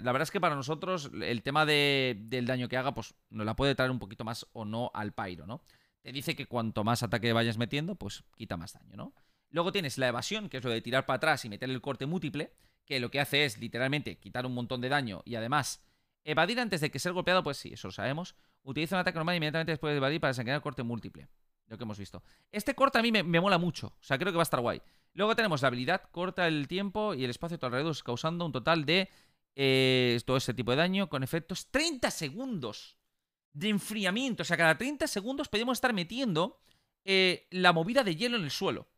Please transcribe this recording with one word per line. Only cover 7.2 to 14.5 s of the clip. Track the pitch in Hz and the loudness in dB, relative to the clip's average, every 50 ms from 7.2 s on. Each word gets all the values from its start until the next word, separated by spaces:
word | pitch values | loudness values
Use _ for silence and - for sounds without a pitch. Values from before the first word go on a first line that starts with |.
| 98 120 113 | 2 2 4
vayas | 113 117 117 110 | 4 4 2 0
metiendo, | 110 120 98 - 143 156 175 214 | -2 -2 -2 -2 -4 -4 -4 -6
pues | - - 101 - - - _ _ | -8 -10 -10 -12 -12 -16 _ _
quita | - - - - | -14 -10 -8 -8
más | 85 82 - - | -8 -8 -12 -16
daño, | - _ - - | -20 _ -20 -14
¿no? | 107 - 277 - _ _ _ _ _ _ _ | -14 -14 -14 -14 _ _ _ _ _ _ _
Luego | - 160 165 185 | -4 -2 -2 0
tienes | - 202 175 135 - | 0 -2 -4 -4 -2
la | - 131 123 | 0 0 0
evasión, | 117 120 120 - 202 220 208 156 | 0 0 -2 -4 -4 -6 -6 -6
que | - | -8
es | 131 120 | -6 -2
lo | 127 | -2
de | 113 113 | -2 -2
tirar | 107 117 117 131 135 | -2 0 0 0 0
para | - 135 120 | 0 0 0
atrás | - 160 151 - - | 2 2 2 0 -2
y | 113 | -8
meter | 101 101 - 131 | -8 -6 -6 -4
el | 131 127 | -4 -4
corte | - 143 135 - 135 | -4 -6 -6 -4 -4
múltiple, | 139 170 185 - 147 - 143 160 - _ _ _ _ _ _ _ | -4 -4 -2 -4 -4 -4 -4 -6 -6 _ _ _ _ _ _ _
que | - 143 131 | -6 -4 -2
lo | 120 117 - | -2 -2 0
que | 135 | -2
hace | 139 - - 139 151 | 0 2 4 4 2
es | 139 104 117 | 2 0 -4
literalmente | 117 113 - 117 127 135 143 151 120 - 87 - | -10 -6 -4 -2 0 0 0 -2 -4 -6 -10 -12
quitar | - 101 - 123 123 | -14 -10 -8 -6 -6
un | 127 | -4